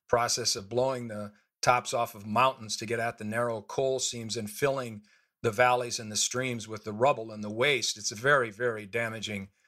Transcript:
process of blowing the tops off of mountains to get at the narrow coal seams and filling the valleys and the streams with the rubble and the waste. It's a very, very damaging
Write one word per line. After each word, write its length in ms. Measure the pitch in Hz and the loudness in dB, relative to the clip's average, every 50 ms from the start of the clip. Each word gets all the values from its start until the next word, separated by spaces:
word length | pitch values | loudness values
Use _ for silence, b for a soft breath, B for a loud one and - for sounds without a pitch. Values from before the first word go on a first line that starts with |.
| _ | _
process 480 | - 123 117 120 117 - 127 113 - - | 2 2 4 4 2 0 0 0 0 -2
of 140 | 113 98 98 | -2 -4 -2
blowing 380 | 117 120 131 135 131 123 120 | 0 0 2 2 0 -4 -6
the 240 | 113 107 104 104 101 b b b b _ _ - | -8 -8 -8 -10 -10 b b b b _ _ 4
tops 320 | 131 123 123 - - 135 | 4 4 4 2 0 -2
off 180 | 120 117 - - | -2 -2 -2 -6
of 120 | 104 101 | -10 -8
mountains 520 | 107 104 120 131 131 131 117 110 107 - | 0 2 4 4 4 2 -2 -6 -8 -6
to 80 | - 117 | -6 -4
get 140 | 107 117 113 | -4 -2 -2
at 180 | 113 117 - | -2 -4 -4
the 60 | - 110 | -6 -6
narrow 380 | 107 107 117 120 120 113 107 | -4 -2 0 0 0 -2 -4
coal 380 | 101 - - 143 135 131 131 127 | -8 -4 -2 0 2 2 2 0
seams 380 | - - 123 117 113 110 107 | 0 -2 -4 -6 -8 -6 -6
and 140 | 120 107 104 | -6 -6 -6
filling 500 | - - 143 139 135 135 127 117 110 104 b b b b b b b _ | -4 0 0 0 0 -2 -4 -6 -10 -12 b b b b b b b _
the 80 | - 117 | -2 0
valleys 500 | 101 117 123 123 123 123 123 120 104 - | 4 6 6 6 6 4 2 -2 -4 -6
and 120 | 113 107 | -6 -4
the 40 | 107 | -2
streams 520 | 104 - - - 123 131 127 120 113 107 | 0 0 0 0 -2 -2 -2 -2 -4 -6
with 160 | 110 110 104 - | -8 -10 -10 -8
the 100 | 110 104 | -8 0
rubble 380 | 107 127 143 143 113 113 113 | 4 4 4 4 2 -2 -8
and 120 | 107 107 104 | -8 -8 -8
the 60 | 104 | -4
waste. 480 | 107 117 135 147 139 120 107 - - | 0 2 2 4 4 2 0 -2 -4
It's 140 | 110 104 - | -4 -6 -6
a 40 | 113 | -4
very, 360 | 104 117 139 147 135 117 113 | 0 2 4 4 4 4 0
very 340 | 98 104 123 120 110 107 104 | -2 -2 -2 -2 -2 -2 -6
damaging 640 | 95 104 117 117 113 113 110 98 107 104 98 98 - _ _ _ | -4 -4 -2 -2 -2 -4 -6 -6 -6 -4 -6 -6 -10 _ _ _